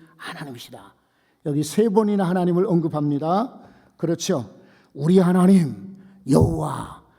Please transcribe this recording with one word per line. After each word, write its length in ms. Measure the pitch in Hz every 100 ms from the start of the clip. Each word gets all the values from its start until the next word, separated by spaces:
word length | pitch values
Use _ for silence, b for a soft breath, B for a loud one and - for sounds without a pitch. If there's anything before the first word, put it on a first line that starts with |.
| B B
하나님이시다. 760 | - - 147 120 - 120 - _ _ _ _ _ 160
여기 160 | 143
세 260 | 151 - 226
번이나 400 | 196 214 202 180
하나님을 380 | 185 175 175 202
언급합니다. 920 | 175 160 156 147 143 156 190 247 - B B B _
그렇죠. 600 | 160 170 - 165 104 b b b b
"우리 240 | - 151 185
하나님, 800 | 175 185 185 196 151 110 - - B B -
여호와, 720 | 143 - 160 151 - - - _